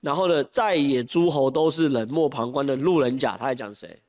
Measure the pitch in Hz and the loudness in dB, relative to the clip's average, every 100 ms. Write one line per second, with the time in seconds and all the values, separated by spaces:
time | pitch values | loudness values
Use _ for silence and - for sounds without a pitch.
0 | 151 147 185 160 135 - 220 175 143 131 | -2 0 2 2 0 0 0 2 2 0
1 | 120 170 175 147 135 143 160 151 160 127 | 0 2 2 2 2 2 0 2 0 0
2 | 110 151 151 - 117 135 139 131 156 175 | -2 0 0 0 -4 -2 -2 0 2 2
3 | 127 131 131 95 123 127 107 104 85 82 | 2 0 -2 -2 -4 -4 -8 -12 -16 -20